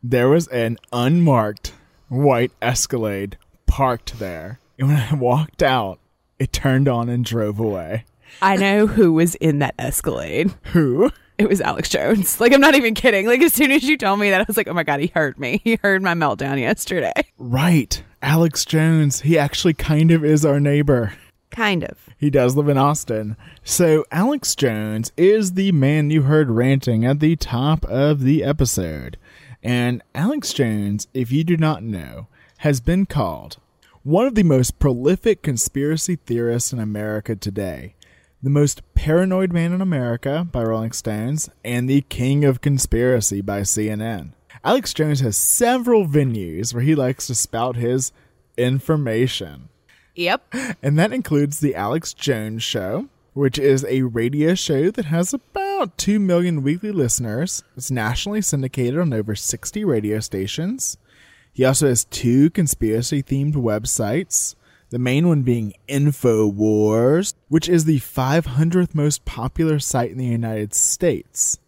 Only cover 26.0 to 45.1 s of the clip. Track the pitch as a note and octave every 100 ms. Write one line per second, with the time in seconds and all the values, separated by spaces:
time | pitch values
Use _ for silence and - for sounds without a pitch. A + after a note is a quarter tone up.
26 | D3 D#3 C#3 D#3 C#3+ A2+ B2 C3+ B2+ A2+
27 | A#2+ C#3+ D3+ E3 - A#2 C#3 D#3 - A#2
28 | C#3+ D3 C3 D3+ - D3 B2+ - F2 D2+
29 | B1 - _ - - A#2+ - B2 B2 B2
30 | - - F#3 D4+ - - - A2 G2+ G#2
31 | - C3 A#2+ C3+ D#3+ E3+ D#3 C3 A2+ G2+
32 | C#2 A#1+ A2 _ _ _ D#3 C#3 A#2 F3+
33 | G3 D3+ G2+ D2 G1+ - _ _ _ _
34 | C3+ E3 C4 A3 F3+ C3 B2 - C#3+ B2
35 | C3 F#3 A#3 G3+ - B2 - C3+ C#3+ D#3+
36 | - F3 - A#2+ A#2 A#2 A#2+ B2+ G#2+ G#2
37 | G#2+ G#2+ G#2 G#2+ G#2+ G2 G2 D2 C2+ _
38 | _ _ _ _ C3+ C#3+ D3 - - -
39 | D3+ D#3+ F#3+ F#3 F#3+ E3+ E3+ F3+ F#3+ D3+
40 | B2 A#2 C3+ D3 F3 B2+ A#2 A2 A2+ -
41 | - G#2+ A#2 D3+ - _ - A#2+ B2 C#3
42 | C3 - B2 C#3 C#3+ B2+ C#3+ C#3 - A2+
43 | B2 B2+ G#2 G2 G2 G2+ G2 - G#2+ G#2+
44 | A2 G#2 D#2+ - _ - - B3 A3+ -
45 | D#3